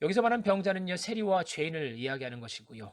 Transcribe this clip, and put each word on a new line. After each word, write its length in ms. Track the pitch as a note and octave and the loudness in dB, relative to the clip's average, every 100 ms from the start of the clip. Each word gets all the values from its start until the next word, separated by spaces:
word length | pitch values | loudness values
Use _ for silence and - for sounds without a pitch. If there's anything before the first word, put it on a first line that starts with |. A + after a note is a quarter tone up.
여기서 200 | D3+ G3+ | 0 4
말한 220 | A#3 A#3+ | 4 4
병자는요, 540 | G#3 G3 G3 F#3+ F#3 F3+ | 4 2 2 0 -2 -4
세리와 460 | - A3+ G#3+ F#3+ | -4 -2 2 2
죄인을 540 | E3+ - D#3 D#3+ C#3+ A2+ | 2 -2 -2 -2 -4 -4
이야기하는 420 | C3 C3+ B2+ B2 | -4 -4 -6 -10
것이고요. 520 | A2+ - A2 A2+ G#2 | -12 -14 -14 -14 -14